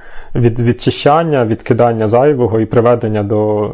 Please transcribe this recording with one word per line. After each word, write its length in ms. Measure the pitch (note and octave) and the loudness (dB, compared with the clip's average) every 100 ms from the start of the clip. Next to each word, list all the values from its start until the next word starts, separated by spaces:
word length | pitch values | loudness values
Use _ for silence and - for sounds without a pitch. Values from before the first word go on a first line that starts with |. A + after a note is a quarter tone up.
| - - - B2+ | -12 -14 -6 0
від-, 240 | A#2 A2 | 0 2
відчищання, 840 | A#2+ A#2+ - - D3 D3+ E3 C#3+ A2 | 0 0 -2 0 2 2 2 0 0
відкидання 640 | A2 - A#2 A#2+ A2+ G#2+ | -2 -2 0 2 0 0
зайвого 520 | A#2+ C#3+ C3+ A#2+ A2 | 2 2 2 0 0
і 60 | G#2+ | 0
приведення 580 | B2 A#2 A#2 A2 G#2+ | 2 2 2 0 -2
до, 480 | G2+ G#2+ G#2+ G#2 G#2 | -2 0 0 -2 -2